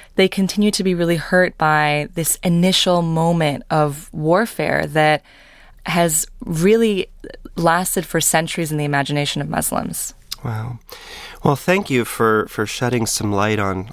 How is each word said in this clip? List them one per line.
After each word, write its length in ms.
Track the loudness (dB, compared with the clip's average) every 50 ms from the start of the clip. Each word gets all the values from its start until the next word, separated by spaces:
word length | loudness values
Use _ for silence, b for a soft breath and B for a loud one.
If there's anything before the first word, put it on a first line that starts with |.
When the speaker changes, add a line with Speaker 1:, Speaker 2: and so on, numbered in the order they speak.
| B B B
Speaker 1:
they 140 | 2 2 2
continue 420 | 2 0 -2 0 0 2 2 2
to 140 | 2 2 0
be 100 | 0 0
really 220 | 2 2 0 0
hurt 420 | -2 0 2 2 2 2 2 0 0
by 500 | 2 2 4 4 2 2 0 -2 -4 -4 -6
this 220 | -4 -2 -2 -4 -2 0
initial 580 | 0 2 4 4 4 2 2 2 2 2 2
moment 640 | 2 0 0 2 2 2 2 2 0 0 -2 -4 -4 -2
of 380 | 0 0 2 0 -2 -6 -12 -12
warfare 760 | -8 -4 0 2 2 2 2 0 -4 -4 -2 0 0 0 -2
that 360 | 0 2 2 4 4 2 0 b b b b b b b b b b b b -8
has 420 | -2 0 2 2 2 2 -2 -4 -6 -10 -14 -8
really 640 | -6 -2 2 4 4 6 6 4 2 2 -2 -4 -6 -12 -16 -16 -16 -16 -16 -18 -12 -4
lasted 500 | 2 2 4 4 2 0 -2 -2 -4 -4
for 140 | -2 -2 -2
centuries 500 | 0 2 2 0 0 0 -4 -4 -4 -2
in 80 | -2 -2
the 60 | -2
imagination 580 | 0 0 -2 -2 0 -2 -2 -2 -2 -4 -4
of 60 | -6 -4
Muslims. 640 | -4 -4 -2 -2 -4 -4 -4 -6 -8 -8 -10 -10 -12 -16 -16 -16 -14 -10 -8
Speaker 2:
Wow. 340 | -8 -6 -6 -8 -8 -10 -14 -16 B B B B B B B B B B B
Well, 140 | 0 0 0
thank 340 | 2 0 0 0 0 0 0
you 140 | 0 0 0
for, 420 | -2 -2 0 2 2 4 2 0
for 200 | -2 -4 -6 -4
shedding 400 | -4 -4 -4 -2 0 0 0 0
some 260 | -2 -2 -4 -2 -2
light 260 | 0 0 0 0 0 0
on, 320 | -2 -2 -4 -4 -6 -8